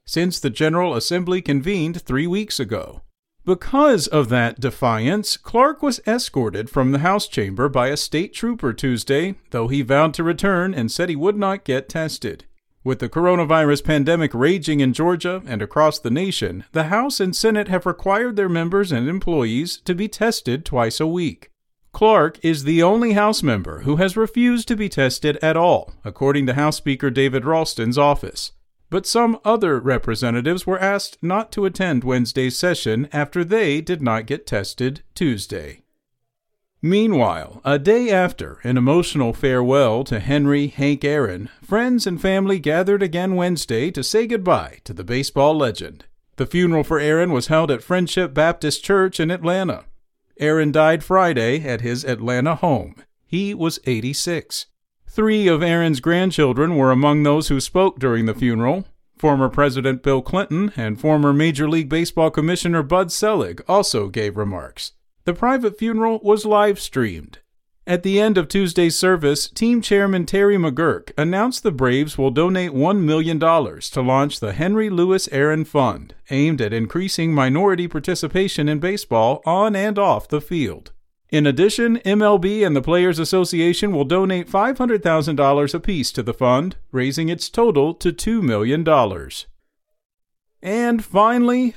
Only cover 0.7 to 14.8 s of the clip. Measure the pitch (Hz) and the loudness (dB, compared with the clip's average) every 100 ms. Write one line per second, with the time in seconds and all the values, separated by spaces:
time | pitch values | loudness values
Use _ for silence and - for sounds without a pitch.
0.7 | 170 180 - - 175 175 185 180 143 143 | 2 0 -2 -2 -4 -2 -4 -2 -2 -2
1.7 | 202 156 170 - 131 170 190 214 - 117 | -2 -2 -6 -4 -2 -2 -2 -4 -6 -6
2.7 | 101 - - - _ _ _ - 185 - | -6 -8 -14 -20 _ _ _ -2 -2 0
3.7 | 269 302 220 143 156 120 123 117 113 123 | 4 4 4 2 0 2 2 0 -2 -6
4.7 | - 123 113 117 208 202 - - 233 277 | -2 0 0 0 -2 -2 -6 -2 2 2
5.7 | 294 294 240 - 240 - - 113 95 117 | 2 -4 -4 -2 -2 -2 -4 -4 -4 -4
6.7 | 143 127 139 170 202 - - 98 98 135 | 0 2 2 0 0 -2 -4 -4 -2 -2
7.7 | 131 127 147 - 151 185 - 226 233 131 | 0 0 -2 -4 -4 -4 -4 -6 -4 -4
8.7 | 107 135 120 - 139 180 190 _ 123 113 | -4 -2 -2 0 0 -2 -6 _ -4 -2
9.7 | 139 123 139 160 147 170 170 196 185 185 | -2 2 2 2 0 -2 0 0 0 -2
10.7 | 180 113 - 180 147 175 208 196 196 - | -2 -4 -2 -4 -2 0 0 -2 -4 -4
11.7 | 131 135 165 160 - 110 - - _ _ | -4 -4 -6 -6 -8 -10 -12 -16 _ _
12.7 | _ 127 131 120 165 175 180 151 160 147 | _ -6 -4 -4 0 2 2 4 2 4
13.7 | 147 - 151 139 170 151 117 143 190 156 | 2 2 0 2 2 0 2 2 2 0
14.7 | 151 | 2